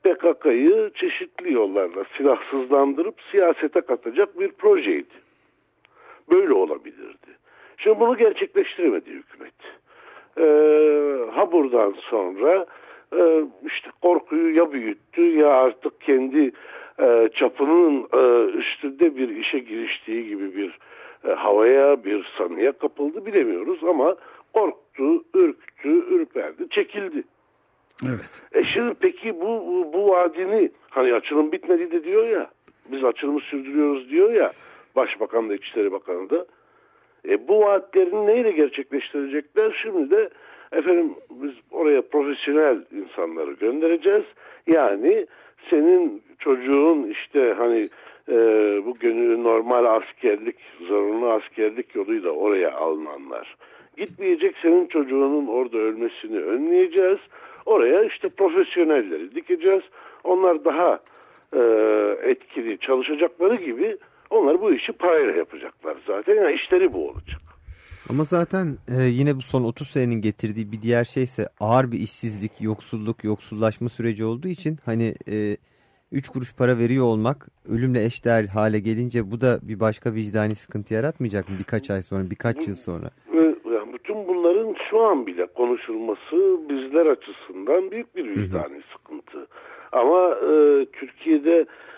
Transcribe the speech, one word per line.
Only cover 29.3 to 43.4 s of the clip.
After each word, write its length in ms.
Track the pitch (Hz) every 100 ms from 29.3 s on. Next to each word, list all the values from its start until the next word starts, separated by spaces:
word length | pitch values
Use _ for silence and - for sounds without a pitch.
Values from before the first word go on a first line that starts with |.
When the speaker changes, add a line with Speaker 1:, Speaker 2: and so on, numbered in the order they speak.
| 175
Speaker 1:
bu, 60 | 190 226 170
bu, 260 | 180 165
bu 160 | 165 202
vaadini, 640 | 185 175 160 185 220 185 - _
hani 240 | - 131
açılım 380 | 113 - 147 151
bitmedi 380 | 180 160 175 175
de 140 | 170
diyor 240 | 156 202 233
ya, 220 | 208 - _ _ _ -
biz 120 | 135
açılımı 360 | 131 117 143 147
sürdürüyoruz 720 | - 143 135 143 147 139 127
diyor 220 | 151 208
ya, 200 | 226 117 - - - _ -
Başbakan 520 | 120 - 107 113 113
da 60 |
İçişleri 380 | 101 - 120 101
Bakanı 380 | 95 - 90 95
da. 160 | 160 - _ _ _ _ _ _ _ -
E, 200 | 202 -
bu 120 | 214
vaatlerini 640 | 208 196 190 190 180 208 208
neyle 260 | 233 226
gerçekleştirecekler? 1300 | 160 147 - 135 139 - 147 139 143 143 - 220 214
Şimdi 280 | 220 190 139
de 200 | 202 214 - - - -
efendim 420 | 160 151 175 160 - -
biz 200 | 123 139 127 _
oraya 320 | - 156 139
profesyonel 760 | 120 147 143 139 - 147 151 113 -
insanları 600 | 95 95 - 85 82